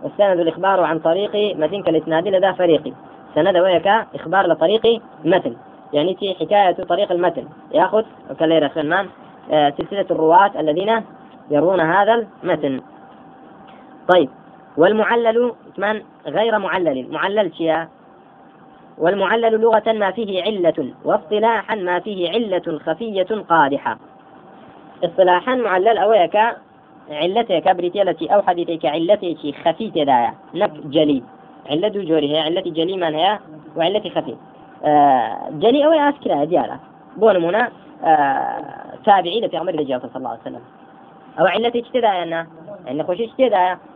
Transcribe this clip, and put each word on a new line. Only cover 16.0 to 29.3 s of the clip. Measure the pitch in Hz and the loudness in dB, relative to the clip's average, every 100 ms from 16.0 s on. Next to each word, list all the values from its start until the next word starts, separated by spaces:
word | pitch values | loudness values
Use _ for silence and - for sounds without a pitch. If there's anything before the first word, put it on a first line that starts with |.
| - - - | -10 -16 -8
غير | 151 220 214 | -2 0 0
معلل. | 190 180 170 131 123 | -2 -2 -2 -4 -6
معلل | 151 175 208 196 - | -6 -4 -2 -2 -2
شيا. | 165 160 165 - - - - - - - - - - - | -2 -2 -4 -14 -20 -20 -20 -20 -20 -20 -20 -20 -20 -2
والمعلل | 160 196 285 226 226 220 | -2 0 0 2 2 2
لغة | 226 220 220 | 4 2 2
ما | 220 202 | -2 -2
فيه | 185 214 190 | -4 -6 -4
علة، | 170 214 170 156 131 - - | -4 0 0 0 -6 -6 -2
واصطلاحا | 202 - 214 220 226 190 214 | -2 0 0 0 0 -4 -6
ما | 180 180 | -2 -4
فيه | 180 196 175 | -4 -6 -4
علة | 190 226 180 170 151 151 | -2 -2 -4 -4 -8 -6
خفية | 160 226 196 185 220 - | -6 -4 -4 -4 -4 0
قادحة. | 165 143 139 - 110 - - - - - - - - - - | 2 4 2 -4 -10 -14 -20 -20 -20 -20 -20 -20 -20 -20 -6
اصطلاحا | 175 170 185 180 180 254 | -6 2 4 4 0 -2
معلل | 226 185 202 220 | 0 2 2 2
أويك | 196 220 165 208 226 208 - - - - - | 4 4 2 2 0 -2 -16 -20 -20 -20 -16
علتك | 147 170 202 233 175 185 175 | -6 -2 -2 0 0 2 0
بريتيلتي | 175 185 185 165 160 | -2 -2 -2 -2 0
أو | 202 | 0
حديثك | 196 175 170 165 160 | 2 -2 -4 -4 -4
علتك | 151 165 208 185 | -2 0 0 0